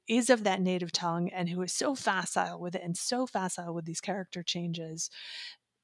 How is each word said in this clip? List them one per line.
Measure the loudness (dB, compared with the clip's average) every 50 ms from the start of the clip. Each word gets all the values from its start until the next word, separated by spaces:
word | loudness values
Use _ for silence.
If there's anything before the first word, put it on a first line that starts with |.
| _
is | 2 4 4 8 8
of | 6 6 6
that | 4 4 4
native | 4 4 2 2 0 -2
tongue | -2 0 0 2 2 2 0 0
and | 0 0 -2 0
who | 0 0
is | -2 -2
so | 0 0 0 0 0
facile | 0 2 2 2 2 0 0 0 0 0 0 -2 -6
with | -6 -6 -6
it | -4 -4
and | -4 -4
so | -2 -2 -2 0 0 0
facile | 0 0 0 -2 -2 -2 -4 -6 -4 -4
with | -4 -4
these | -6 -6 -6
character | -4 -2 -2 -4 -4 -6 -8 -8
changes | -4 -4 -2 -2 0 -2 -2 -4 -4 -6 -6 -6 -6 -8 -8 -12 -14 -12 -12 -12 -12 -12 -14 -18 _ _ _ _